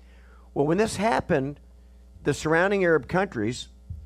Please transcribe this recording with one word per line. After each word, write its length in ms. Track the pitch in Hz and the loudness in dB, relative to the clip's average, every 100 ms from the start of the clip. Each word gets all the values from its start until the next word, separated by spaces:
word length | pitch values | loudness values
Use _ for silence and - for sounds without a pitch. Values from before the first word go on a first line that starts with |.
| - - - - - | -20 -20 -20 -20 -10
Well, 140 | - 143 | -2 0
when 100 | 180 | 2
this 200 | 214 - | 0 0
happened, 640 | 214 175 - 156 135 143 - - - - - - | 0 0 0 0 0 -8 -18 -20 -20 -20 -20 -6
the 100 | 139 | -4
surrounding 500 | 143 156 165 190 202 | -2 0 2 2 2
Arab 240 | 175 160 117 | 4 2 2
countries 600 | 175 190 123 107 127 - - - - | -2 -2 -2 -4 -4 -12 -20 -16 -16